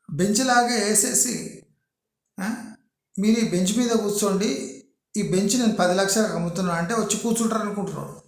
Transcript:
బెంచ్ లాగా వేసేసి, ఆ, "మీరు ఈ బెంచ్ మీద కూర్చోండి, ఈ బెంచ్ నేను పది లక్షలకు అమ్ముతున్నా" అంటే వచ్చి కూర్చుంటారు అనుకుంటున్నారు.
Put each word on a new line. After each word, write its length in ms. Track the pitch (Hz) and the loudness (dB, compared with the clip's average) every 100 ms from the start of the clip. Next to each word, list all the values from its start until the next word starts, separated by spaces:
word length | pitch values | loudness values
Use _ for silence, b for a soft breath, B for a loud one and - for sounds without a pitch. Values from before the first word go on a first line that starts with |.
| - | -8
బెంచ్ 340 | 147 196 214 262 | -2 2 2 4
లాగా 200 | 240 240 | 4 4
వేసేసి, 960 | 233 202 214 254 - 254 185 - - - _ _ _ _ _ _ - | 2 2 2 2 2 0 -2 -8 -14 -20 _ _ _ _ _ _ -10
ఆ, 340 | 196 269 - - _ _ _ - | -8 -8 -10 -20 _ _ _ -2
"మీరు 220 | 208 233 | 2 2
ఈ 80 | 175 | 2
బెంచ్ 300 | 175 185 226 | 0 0 0
మీద 120 | 240 | 2
కూర్చోండి, 920 | 226 202 - 208 185 226 277 - - - _ _ 220 | 2 0 0 0 0 0 -2 -6 -12 -20 _ _ -4
ఈ 60 | |
బెంచ్ 360 | 170 185 214 254 | 0 2 2 2
నేను 160 | 226 | 2
పది 200 | 185 180 | 2 2
లక్షలకు 380 | 180 190 220 202 | 2 2 2 0
అమ్ముతున్నా" 420 | 170 170 175 180 | 0 -4 -4 -2
అంటే 200 | 170 170 | -2 -2
వచ్చి 220 | 226 196 - | -2 -2 -2
కూర్చుంటారు 460 | 233 226 220 220 | 0 0 0 0
అనుకుంటున్నారు. 600 | 202 196 185 143 143 - | -4 -4 -6 -6 -10 -14